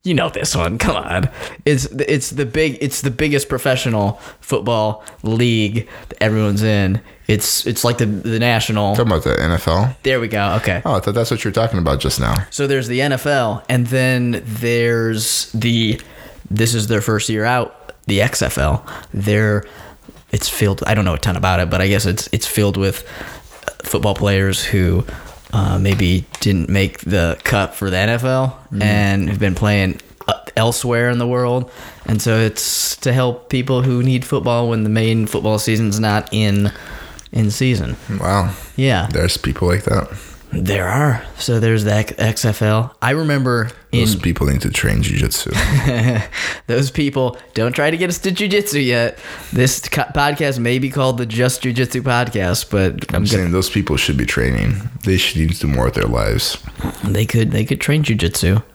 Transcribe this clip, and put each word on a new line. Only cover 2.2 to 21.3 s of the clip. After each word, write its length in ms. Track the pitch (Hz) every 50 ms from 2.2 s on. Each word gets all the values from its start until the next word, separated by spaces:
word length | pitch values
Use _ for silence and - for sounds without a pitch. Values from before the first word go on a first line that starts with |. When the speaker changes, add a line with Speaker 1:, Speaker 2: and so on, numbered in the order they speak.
| - -
Speaker 1:
the 160 | 117 135 143
big, 320 | 117 113 156 160 156 127 -
it's 220 | 143 135 - -
the 80 | - 139
biggest 400 | 120 123 151 151 147 139 - -
professional 640 | 135 123 - 143 127 127 - 123 113 107 101 101 113 - - - - _
football 640 | - - 139 110 98 117 117 110 107 107 104 - - - - -
league 680 | - 107 113 113 120 120 113 113 107 101 110 120 113 - - - - -
that 140 | - -
everyone's 400 | 107 110 107 110 107 104 101 101
in. 400 | 110 110 107 101 98 95 95 - - - - - -
It's, 400 | - 113 104 - - - - -
it's 180 | - 110 - -
like 140 | 120 117 113
the, 80 | 120
the 320 | 104 104 98 - 117 113 113
national. 560 | 117 123 117 110 - - 110 104 104 98 104
Speaker 2:
Talking 160 | 113 120 113
about 120 | 92 80 -
the 140 | - 62 50
N 120 | 67 80
F 180 | 85 82 - 80
L? 260 | 80 92 110 127 127 -
Speaker 1:
There 160 | - 135 131 123
we 100 | 117 104
go. 260 | 110 104 101 101 82 110
Okay. 180 | - - 92 104 -
Speaker 2:
Oh, 80 | 165 135
I 60 | 92
thought 140 | - 104 101
that's 160 | 117 113 -
what 140 | 123 110 -
you 60 | 110
were 40 | -
talking 240 | 113 113 117 - 92
about 220 | 82 78 67 69
just 200 | - 69 - -
now. 140 | 62 57 - - 95 -
Speaker 1:
So 160 | - - 143
there's 220 | 135 139 135 123 117
the 140 | 120 127
N 100 | 139 143
F 140 | 135 123 -
L, 360 | 147 143 135 120 110 101 - - -
and 180 | 127 123 123 117
then 520 | 131 131 127 131 127 123 123 120 120 - -
there's 1040 | 117 107 107 120 117 117 117 117 117 117 117 113 113 113 110 110 - - - - -
the, 480 | - 110 113 117 117 113 113 107 107 - - - - - - - - - - -
this 240 | 104 107 113 113 120
is 120 | 117 104
their 160 | 110 117 101
first 260 | - - 107 101 - -
year 160 | 113 107 107
out, 480 | 117 127 123 117 - - - - - - _ _
the 160 | - 98 98
X 180 | 101 123 - -
F 160 | - 65 -
L. 300 | - 69 76 80 - - - - - - -
They're, 540 | - 98 101 107 104 107 110 107 104 101 - - - - - - - - - - - - - _
it's 180 | - - - -
filled, 340 | - - 107 101 98 - -
I 80 | - 110
don't 100 | 107 101
know 100 | 92 80
a 40 | 71
ton 180 | - -